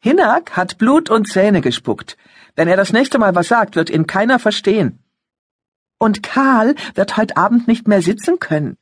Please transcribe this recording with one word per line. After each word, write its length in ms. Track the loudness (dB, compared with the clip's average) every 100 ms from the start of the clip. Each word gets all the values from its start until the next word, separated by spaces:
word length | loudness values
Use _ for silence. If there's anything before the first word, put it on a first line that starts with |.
Hinnerk 540 | 2 2 2 0 -2 -6
hat 220 | -6 -2
Blut 320 | 2 2 2
und 180 | -2 0
Zähne 320 | 0 2 2
gespuckt. 560 | 0 -4 -6 -8 -8 -20 _ _ -18 -4
Wenn 120 | 0
er 80 | 2
das 160 | 2
nächste 260 | 2 2 2
Mal 160 | 2
was 140 | 2 0
sagt, 280 | 0 0 -2
wird 140 | -2
ihn 160 | -2 -2
keiner 320 | -2 0 0
verstehen. 600 | 0 -2 0 0 0 -4 _ _ _ _ _ _ _ _ _ _
Und 240 | -2 -2
Karl 520 | -4 -2 2 2 2 -2 -6
wird 220 | -4 -4 -2
heut 200 | -2 0
Abend 320 | 2 2 2
nicht 180 | 0 2
mehr 160 | 2
sitzen 360 | 0 -2 -2 -4
können 380 | -2 -4 -4 -10